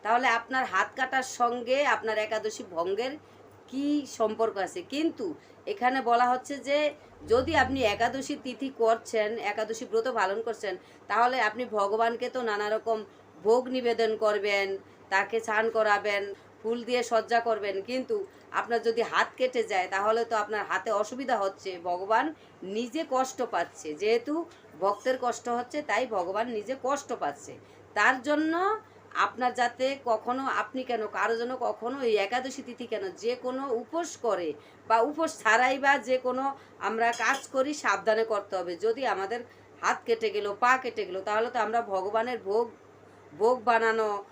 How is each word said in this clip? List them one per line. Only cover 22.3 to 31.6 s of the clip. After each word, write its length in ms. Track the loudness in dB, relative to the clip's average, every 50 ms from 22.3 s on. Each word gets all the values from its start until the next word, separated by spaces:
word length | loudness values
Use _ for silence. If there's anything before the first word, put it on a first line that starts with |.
| -4 -8 -18 -20 -18 -14 -10 -6 -4
নিজে 260 | -4 -4 -2 -4 -4 -4 0
কষ্ট 300 | 0 0 0 0 -2 -6 -4 -2 0
পাচ্ছে, 360 | -2 -2 -2 -6 -12 -10 -10 -6 -2
যেহেতু 320 | 0 2 2 2 0 -2 -4 -4 -4 -6 -12 -20 -20 -20 -8 -2
ভক্তের 380 | 0 0 0 0 0 -2 -2 0 0
কষ্ট 200 | -4 -4 -4 -4 -4 -4
হচ্ছে 200 | -4 -4 -4 -6 -8 -2 0
তাই 140 | 0 0 0 0 -2
ভগবান 300 | -2 -2 0 -2 -2 -2 -2 -4
নিজে 160 | -6 -4 -6 -8 -4 -2
কষ্ট 260 | -2 -2 -2 -2 -8 -6 -4
পাচ্ছে। 320 | -4 -6 -6 -6 -14 -16 -16 -18 -18 -20 -20 -20 -20 -6 0
তার 200 | 4 4 4 4 2 0
জন্য 260 | 0 2 2 2 0 0 0 2 0 0 -2 -6 -16 -20 -20 -20 -10 -2 -2 -2
আপনার 260 | -2 0 0 -2 0 2 2
যাতে 260 | 0 0 0 -2 -2 -2 -2 -2 0 0
কখনো, 340 | 0 0 0 -4 -4 -2 -2 -2 -2 -2
আপনি 200 | -4 -4 -4 -8 -4 -2
কেন, 120 | -2 -2 -2 -4 -2
কারো 200 | -2 0 0 0 -2
জন্য 140 | -2 -4 -4 -4